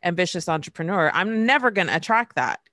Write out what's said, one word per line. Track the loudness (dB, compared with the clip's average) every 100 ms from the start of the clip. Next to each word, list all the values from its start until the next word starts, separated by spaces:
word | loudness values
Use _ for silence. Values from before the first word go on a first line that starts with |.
ambitious | -4 0 -2 -2 -2
entrepreneur, | -2 -4 -8 -4 2 2
I'm | 2 0 0 2
never | 2 2
gonna | 0 0 0
attract | 0 0 0 -2
that, | -2 -4 _